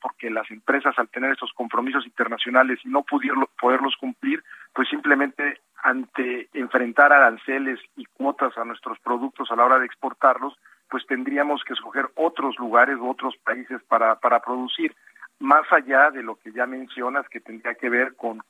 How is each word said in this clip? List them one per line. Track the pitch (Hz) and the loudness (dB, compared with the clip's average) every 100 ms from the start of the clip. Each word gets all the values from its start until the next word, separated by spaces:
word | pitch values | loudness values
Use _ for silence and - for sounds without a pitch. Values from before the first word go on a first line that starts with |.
porque | - - 117 | -10 -10 -6
las | 110 107 | -6 -8
empresas, | 110 - 139 139 127 | -6 -2 0 0 0
al | 117 | -2
tener | 123 131 | -2 -2
estos | 131 120 | -2 -6
compromisos | - 120 117 127 135 123 | -8 -4 -2 -2 -4 -4
internacionales | - 113 117 123 127 131 120 | -4 -4 -4 2 2 2 0
y | 127 | -2
no | 139 | -4
pudirlo, | 143 143 135 135 - - | 0 -2 0 0 -2 0
poderlos | 123 131 123 - | 2 2 0 -4
cumplir, | 131 - 135 160 - - - | -6 -6 -4 -4 -6 -20 -8
pues | - 127 | -4 -2
simplemente | 147 147 139 139 - 143 - _ - | -2 2 2 2 -2 -4 -6 _ -4
ante | 131 131 123 135 123 123 - | -2 0 -4 -4 -4 -6 -8
enfrentar | 143 123 127 120 117 143 | -8 -2 0 2 4 8
aranceles | 143 123 113 - 135 135 123 - - | 8 8 4 -4 -4 -4 -6 -12 -18
y | |
cuotas | 120 - 139 139 131 117 | -16 -4 -4 -2 -4 -4
a | 113 | -8
nuestros | 110 113 110 | -10 -12 -10
productos | 120 120 131 - 127 | -4 -4 -4 -8 -4
a | 117 | 2
la | |
hora | 123 131 | 4 4
de | 123 | 2
exportarlos, | - 135 - 135 123 139 - _ _ _ | -6 -10 2 2 2 -4 -12 _ _ _
pues | 127 - | -8 -4
tendríamos | 127 131 143 147 147 | -4 -2 0 0 -2
que | - | -6
escoger | 127 - 127 131 - | -10 -6 -6 -4 -2
otros | 165 165 135 117 | -2 -2 -6 -6
lugares | 120 117 127 131 | 2 4 4 2
u | 123 | -4
otros | 127 127 - | -4 -8 -6
países | - 120 123 127 - | -6 -6 -8 -12 -2
para, | 113 113 110 | 2 2 2
para | 123 117 | 2 2
producir, | - 127 127 - 160 - _ - - _ | 0 -6 -6 -4 -6 -6 _ -20 -20 _
más | 139 147 151 | 4 4 6
allá | 165 131 135 147 | 2 4 4 4
de | 135 | 2
lo | 113 107 | -10 -12
que | 117 | -12
ya | 110 123 | -6 -6
mencionas, | 131 123 - 123 139 - | -6 -12 -8 -4 -4 -6
que | 117 | -14
tendría | - 110 120 | -16 -10 -10
que | 117 127 | -6 -2
ver | 120 127 - | 0 -2 -4
con | 117 110 | -8 -8